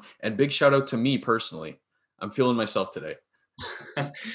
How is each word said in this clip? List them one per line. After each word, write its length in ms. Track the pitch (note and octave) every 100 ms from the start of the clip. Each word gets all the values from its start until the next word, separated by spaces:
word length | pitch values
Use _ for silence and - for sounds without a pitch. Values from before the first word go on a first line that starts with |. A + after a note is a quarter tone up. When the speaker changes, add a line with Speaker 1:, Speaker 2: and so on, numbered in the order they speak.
| - -
Speaker 1:
and 160 | A2+
big 160 | G#2+ C#3+
shout 220 | - C#3+
out 140 | C#3 C3
to 100 | A#2
me 200 | C3 B2+
personally. 600 | - A2+ - D#2+ D#2 - _ _ _ -
I'm 120 | G#2
feeling 260 | C#3 B2+ A#2
myself 340 | G#2+ G#2 F#2+
today. 240 | - D#2 - _ _ _ - - - -
Speaker 2:
<laughs> 160 | C#3+ C#3+ - A3